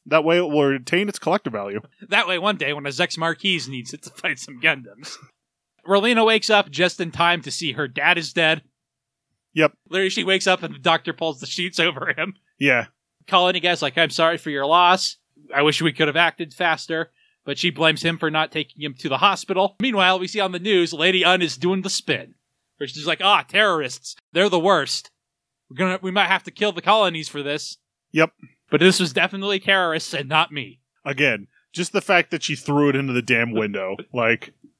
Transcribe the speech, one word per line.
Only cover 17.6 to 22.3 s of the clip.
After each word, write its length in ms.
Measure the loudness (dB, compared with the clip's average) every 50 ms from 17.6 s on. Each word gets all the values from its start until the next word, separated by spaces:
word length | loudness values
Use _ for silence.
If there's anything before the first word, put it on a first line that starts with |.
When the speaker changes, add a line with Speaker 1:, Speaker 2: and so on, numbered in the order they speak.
| -2 -2
Speaker 2:
blames 320 | 0 2 2 2 2 2 0
him 140 | -4 -4 -2
for 140 | -4 -2
not 200 | -2 -2 -4 -4 -4
taking 280 | -8 -8 -8 _ -12
him 120 | -12 -12 -10 -8
to 100 | -6 -4
the 80 | -2 2
hospital. 580 | 2 2 2 0 -4 -4 -2 0 0 0 -2 -2
Meanwhile, 360 | -4 -2 0 2 2 2 2 0
we 80 | -2 -6
see 120 | -4 -2
on 140 | -2 -2 -4
the 60 | -4
news, 340 | -2 0 2 2 2 0 -2
Lady 320 | 0 0 2 2 2 2
Un 160 | 2 2 2
is 160 | 0 -2 -4 -2
doing 240 | -2 -2 -2 -2
the 80 | -2 -4
spin. 460 | -6 -6 -4 -4 -4 -4 -6 -12